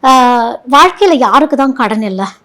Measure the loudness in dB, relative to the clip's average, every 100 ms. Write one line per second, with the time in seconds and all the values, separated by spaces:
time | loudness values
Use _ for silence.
0 | 2 2 2 0 -2 -8 -2 2 2 2
1 | 0 2 2 0 0 -2 -2 -2 -4 -4
2 | -6 -6 -8 -10